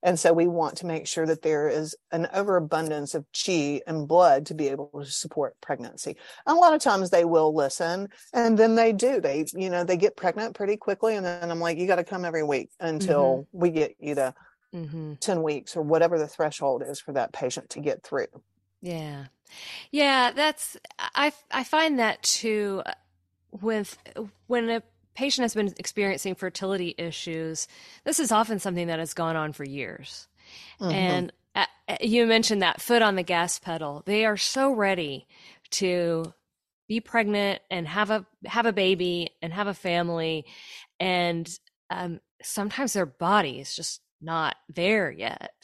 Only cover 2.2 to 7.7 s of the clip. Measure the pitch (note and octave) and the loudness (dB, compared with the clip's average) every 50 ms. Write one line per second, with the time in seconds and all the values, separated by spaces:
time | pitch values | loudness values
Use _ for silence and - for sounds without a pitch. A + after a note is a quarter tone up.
2.2 | E3+ E3+ - F#3+ G3+ G3+ F#3+ F3+ D#3+ D3+ E3+ D#3 D#3+ D#3 D3+ D3 C#3+ C#3+ - D#3+ | -4 -2 -2 -2 0 2 2 2 2 0 -2 -2 -2 -2 -4 -4 -6 -4 -6 -8
3.2 | D3 _ - - - - F#3 E3 C#3+ C#3+ C#3+ C#3 - - D#3+ D#3+ D3 C#3+ D#3+ F3 | -8 _ -8 -6 -2 0 0 0 0 0 -2 -4 -4 -6 -6 -6 -2 4 6 8
4.2 | F3+ E3+ C#3+ C3+ D3+ - E3 D#3 D3+ C#3 C3+ C#3 C#3+ D3 - C#3+ C#3+ C#3 - - | 8 8 6 4 2 -4 -6 -2 -2 -2 -2 -4 -8 -12 -12 -14 -12 -8 -8 -8
5.2 | - D3+ - - C#3+ B2 - _ - - D3 B2+ A#2+ - - - - - E3+ - | -8 -6 -4 -4 -4 -4 -4 _ -6 -6 -6 -6 -6 -14 -12 -12 -10 -10 -10 -12
6.2 | - - - - - - D#4 E4+ F4+ E4+ - - - C4 G#3 F#3+ F#3+ F3 - F3 | -16 -20 -20 -8 0 2 4 8 8 8 6 6 4 4 2 2 2 4 4 4
7.2 | E3+ E3+ E3+ D#3+ D#3 D#3 D#3 D#3 C#3+ C3+ | 6 6 6 6 6 4 4 2 0 0